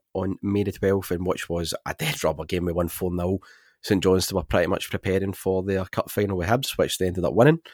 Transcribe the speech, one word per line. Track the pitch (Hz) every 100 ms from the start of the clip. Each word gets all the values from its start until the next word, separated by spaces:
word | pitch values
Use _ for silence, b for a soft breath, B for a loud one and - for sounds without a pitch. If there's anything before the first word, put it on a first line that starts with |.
| _
on | 92 95 95
May | 101 101
the | 101
twelfth, | - 98 98 95
in | 87
which | 90 - -
was | 85 82 - -
a | 78
dead | 156 -
rubber | 82 78 80
game. | 90 87
We |
won | 85 87
four | - 92
nil. | 87 87 95 b b b b
St | - 101
Johnstone | 95 92 - 95
were |
pretty | 82 104 85
much | 92 -
preparing | - - 95 98
for | 95 - 95
their | 95 95 92
cup | - -
final | - 104 95
with | 87
Hibs, | 120 135 -
which | 78 -
they | 92
ended | 90
up | 85
winning. | 78 131 165 B